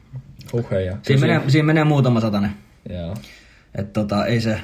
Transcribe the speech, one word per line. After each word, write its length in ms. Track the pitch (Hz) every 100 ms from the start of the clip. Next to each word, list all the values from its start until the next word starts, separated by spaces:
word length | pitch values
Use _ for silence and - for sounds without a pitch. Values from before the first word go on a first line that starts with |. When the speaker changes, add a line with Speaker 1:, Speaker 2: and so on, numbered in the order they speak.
| - 131 - - -
Speaker 1:
Huhheja. 380 | 120 117 95 92
Speaker 2:
siinä 80 | 101 -
Speaker 1:
Kyllä 140 | 139
Speaker 2:
menee, 180 | 156 160
Speaker 1:
siinä 120 | 135
Speaker 2:
siinä 160 | 151 151
menee 180 | 156
muutama 360 | 151 143 127 117
satanen. 300 | 110 101 101 - - _ 107
Speaker 1:
Joo. 240 | 90 85 107 - - - - _
Speaker 2:
Et 180 | - 101
tota, 340 | - 104 104 -
ei 140 | 117
se, 200 | 113 104